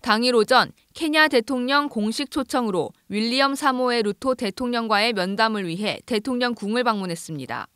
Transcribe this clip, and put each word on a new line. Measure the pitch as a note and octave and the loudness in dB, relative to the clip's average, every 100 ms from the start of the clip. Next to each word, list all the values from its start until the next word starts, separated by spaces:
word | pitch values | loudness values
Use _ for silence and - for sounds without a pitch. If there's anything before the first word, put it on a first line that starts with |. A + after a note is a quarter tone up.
당일 | - G#3+ B3 | 0 2 4
오전 | B3 G#3+ B3+ F#3+ - _ - | 2 4 4 4 -4 _ -6
케냐 | E4 D#4 D#4 | 0 4 4
대통령 | C4 A3+ B3+ B3 C#4+ D4 | 4 2 -4 0 0 0
공식 | A#3 G#3 A3+ C#4+ | -2 -4 -4 -4
초청으로 | D#4 C4 C#4 A#3 F#3 B2+ - _ | -4 -2 -2 0 -2 -4 -8 _
윌리엄 | G3+ A3+ B3+ C#4 | -4 0 2 2
삼호의 | C#4 D4 B3+ B3+ A#3+ | 2 0 0 0 2
루토 | G#3 - C4+ | 0 -2 -2
대통령과의 | B3+ G#3 - B3 A#3+ A3+ G#3 A3 | 0 -2 -4 -4 -2 0 2 2
면담을 | G#3 F3+ G3 A3 G#3+ F3+ | 0 -2 0 0 0 -4
위해 | E3+ G#3 D3 - | -4 -4 -6 -4
대통령 | A3 G#3+ B3 B3 A#3 | -4 -2 -2 -2 -2
궁을 | G3+ A#3 | -2 0
방문했습니다. | B3 G#3 F#3 E3 - D3+ B2+ A#2+ - | 0 -2 -4 -8 -10 -10 -8 -10 -10